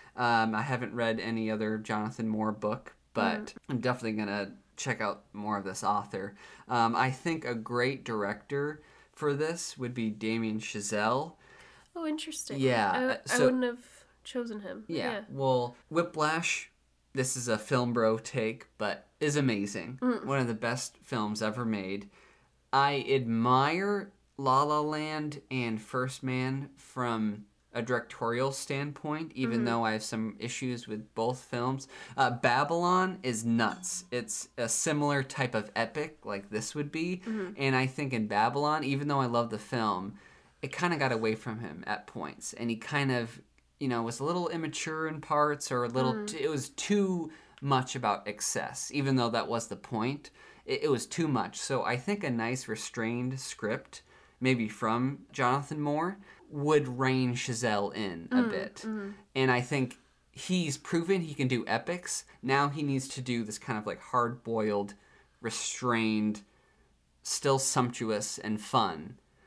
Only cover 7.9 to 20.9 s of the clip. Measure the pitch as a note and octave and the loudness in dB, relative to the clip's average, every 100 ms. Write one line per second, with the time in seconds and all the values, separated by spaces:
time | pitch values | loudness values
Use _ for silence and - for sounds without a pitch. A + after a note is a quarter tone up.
7.9 | C3+ - A2 G2+ G#2+ - C#3 C#3+ D3+ - | 0 -4 -2 -2 -4 -4 -4 -4 -6 -14
8.9 | - - - D3+ C#3+ D#3 E3+ - - B2 | -20 -20 -4 0 0 0 -2 -8 -6 -6
9.9 | B2 A2 G#2+ A2 A2+ A2+ A2 A2 A2 G2+ | -2 -2 -2 -2 0 0 -2 -4 -6 -2
10.9 | G#2 G#2+ B2+ E3+ - - - - - - | 0 2 2 0 -8 -20 -20 -20 -20 -14
11.9 | E4+ D#4+ D#4 D#4+ D#4 - C#4 F#3 A#3 G#3 | -6 -4 -4 -4 -8 -6 0 4 4 4
12.9 | - B3+ - - A#3+ B3+ B3+ B3 B3 - | 2 0 -2 0 4 4 4 0 -4 -14
13.9 | - - _ - B3+ A#3 G#3+ G3 G3+ G#3+ | -20 -20 _ -10 -8 -6 -8 -10 -12 -6
14.9 | D#3+ - G#3+ G#3+ C3+ C3+ B2+ A#2+ - _ | -2 -2 -4 -6 -2 2 2 2 -6 _
15.9 | D#3+ E3+ D#3 D3+ D#3+ E3+ - - _ _ | 0 0 2 2 2 0 -2 -4 _ _
16.9 | _ _ C3+ B2+ B2+ A#2+ A2 - C3 B2 | _ _ -2 0 -2 0 -2 2 2 2
17.9 | A#2+ A2 A2 - C3 A2 A2+ - - G#2 | 4 4 4 0 -2 -2 -2 -10 -4 -2
18.9 | - - _ D3+ D3 C3+ G#2+ G2+ G2+ E2+ | -2 -8 _ 2 4 4 4 0 -4 -6
19.9 | C3 B3 A#3+ - C#3 A#2+ A2 A#2 C3 - | -2 0 0 0 0 2 0 -2 -2 -4